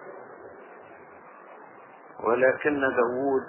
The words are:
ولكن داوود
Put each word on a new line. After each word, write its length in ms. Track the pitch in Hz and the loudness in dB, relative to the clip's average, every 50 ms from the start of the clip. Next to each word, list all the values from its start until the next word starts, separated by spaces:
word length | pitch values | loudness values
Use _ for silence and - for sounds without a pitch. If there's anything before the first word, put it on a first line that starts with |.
| - - - - - - - - - - - - - - - - - - - - - - - - - - - - - - - - - - - - - - - - - - - - - | -14 -14 -14 -16 -16 -16 -18 -18 -18 -18 -18 -18 -20 -20 -20 -20 -20 -20 -20 -20 -20 -20 -20 -20 -20 -20 -20 -20 -20 -20 -18 -18 -18 -20 -20 -20 -20 -20 -20 -20 -20 -18 -12 -2 2
ولكن 560 | 110 117 123 131 131 123 - - 151 147 139 | 2 4 6 6 6 4 4 2 0 2 2
داوود 600 | 135 131 123 123 117 120 123 127 139 139 135 131 - | 2 2 4 4 2 2 2 0 2 2 2 2 0